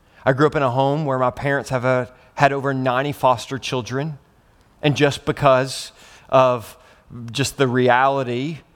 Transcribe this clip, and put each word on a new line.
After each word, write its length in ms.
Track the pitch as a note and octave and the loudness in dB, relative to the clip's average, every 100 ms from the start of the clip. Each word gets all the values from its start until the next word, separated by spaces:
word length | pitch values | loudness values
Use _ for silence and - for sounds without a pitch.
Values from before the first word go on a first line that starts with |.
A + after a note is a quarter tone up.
| _ _ | _ _
I 80 | B2+ | -2
grew 140 | B2+ D3+ | 2 2
up 100 | D3+ | 2
in 60 | |
a 80 | C3+ | 0
home 340 | B2 C3+ D3 | 0 0 0
where 140 | D3 C3 | -2 -2
my 120 | B2+ | -2
parents 400 | - C#3+ C#3 A#2 | -2 -4 -4 -2
have 140 | C3 | -4
a, 280 | B2 B2+ B2 - _ | 0 -2 -2 -12 _
had 180 | - A#3 | 2 2
over 220 | C#3 C3+ | 2 -2
ninety 380 | C3+ C3 B2 C#3+ | -2 -2 -2 -2
foster 460 | C#3 C3 B2 - C3+ | 0 2 2 -4 -10
children. 600 | - C3 A2+ B2+ D#3 C#3+ _ _ _ _ _ _ | -6 -6 -6 -6 -6 -10 _ _ _ _ _ _
And 140 | D3+ B2 | -2 2
just 280 | C#3+ - | 2 2
because 680 | - - D3 C3 C3+ - - _ - - - | -6 0 4 4 0 -6 -14 _ -20 -20 0
of 480 | C3 C3 B2 G#2 - _ _ _ A#2+ A#2 | 4 4 0 -8 -20 _ _ _ -16 -12
just 280 | A2+ C3 - | -4 -4 0
the 100 | C3 | 0
reality 880 | B2 B2 B2 C3+ C#3 B2 A#2+ C#3+ D3+ _ | 2 4 4 2 0 -4 -6 -6 -10 _